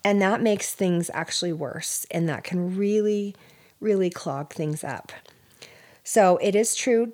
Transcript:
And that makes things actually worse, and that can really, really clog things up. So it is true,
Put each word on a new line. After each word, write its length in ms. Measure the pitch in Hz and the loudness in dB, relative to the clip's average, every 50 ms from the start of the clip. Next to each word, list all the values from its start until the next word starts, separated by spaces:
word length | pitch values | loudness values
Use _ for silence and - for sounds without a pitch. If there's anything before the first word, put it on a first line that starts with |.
| _ | _
And 180 | 208 202 202 | 2 2 4
that 200 | 196 190 214 233 | 4 4 2 2
makes 320 | 226 226 208 196 - - - | 2 2 0 0 -2 -8 -4
things 360 | - 196 185 175 170 170 - - | -2 0 2 2 2 0 -2 -4
actually 400 | - 165 - - - 185 175 165 | -6 -6 -4 -4 -4 -4 -4 -4
worse, 520 | 156 151 127 - - 160 - - - - - | -4 -6 -8 -8 -8 -8 -6 -6 -8 -8 -6
and 180 | - 170 170 165 | -2 -2 0 0
that 140 | 143 - - | -2 -4 -6
can 340 | - 180 180 175 180 185 190 | -4 -4 -2 -2 -2 -2 -2
really, 580 | 202 202 208 214 208 214 214 208 202 202 196 - - - - _ _ _ _ _ | 0 2 2 2 2 2 0 0 -2 -6 -8 -14 -20 -20 -20 _ _ _ _ _
really 300 | - 220 208 196 190 180 | 0 0 2 2 2 0
clog 440 | 180 - - 170 139 135 151 - - | -2 -4 -8 -6 -6 -6 -8 -10 -6
things 300 | - 160 151 151 151 - | -6 -4 -4 -4 -6 -6
up. 280 | 143 131 - - - - - _ - _ _ _ _ _ _ - - - - - - - _ _ | -8 -8 -8 -10 -16 -20 -20 _ -20 _ _ _ _ _ _ -20 -20 -20 -20 -20 -20 -20 _ _
So 340 | - - 233 202 185 180 - | 0 4 6 8 8 6 4
it 180 | - 208 190 | 4 2 2
is 200 | 208 226 226 - | 2 2 2 -2
true, 320 | - - 262 240 226 233 226 | -2 0 2 2 2 2 0